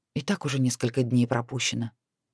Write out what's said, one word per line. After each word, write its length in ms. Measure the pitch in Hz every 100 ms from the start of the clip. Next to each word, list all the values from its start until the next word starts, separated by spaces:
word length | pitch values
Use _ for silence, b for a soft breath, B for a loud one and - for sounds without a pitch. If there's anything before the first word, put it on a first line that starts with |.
| _
И 80 | -
так 240 | 127 196 147
уже 140 | 135
несколько 420 | 127 - 120 135
дней 240 | 123 123 120
пропущено. 640 | 120 117 127 - 117 117 - _ _ _